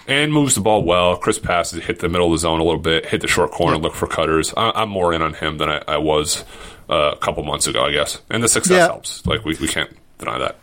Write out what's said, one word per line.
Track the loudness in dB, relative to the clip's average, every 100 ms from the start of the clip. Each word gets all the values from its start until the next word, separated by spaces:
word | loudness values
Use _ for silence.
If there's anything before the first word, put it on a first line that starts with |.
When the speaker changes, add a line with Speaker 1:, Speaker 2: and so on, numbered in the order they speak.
| -4
Speaker 1:
and | 0 2
moves | 2 2 2
the |
ball | 2 2 4
well. | 4 4 2
Chris | 0 -2
passes, | 0 0 0 -4
hit | -6 -4
the | 0
middle | 2 2
of |
the | 2
zone | 2 2
a |
little | 2 0
bit, | 0 0 0
hit | -2
the | 0
short | 2 2
corner, | 2 0 0
Speaker 2:
Yeah. |
Speaker 1:
look | -2
for | -4 -4
cutters. | 0 2 2 0 0
I, | 0
I'm | 0 -2
more | 0 0
in | 2
on | -2
him | -2 -4 -2
than | -2
I, | -2 -2
I | -2
was, | 2 0 0 -4 -8 -16 -18 -14 -2
uh, | 2 2
a | 0
couple | -4 -4
months | -4 -4 -2
ago, | 0
I | 0
guess. | 0 -2 -4 -6
And | -2
the | 0
success | 2 4 4
Speaker 2:
Yeah. | 4
Speaker 1:
helps. | 0 -10 -8 -4
Like, | -2
we, | -2 -4
we | -4
can't | -4 -6 -8 -20 -12
deny | -6 -4
that. | -4 -6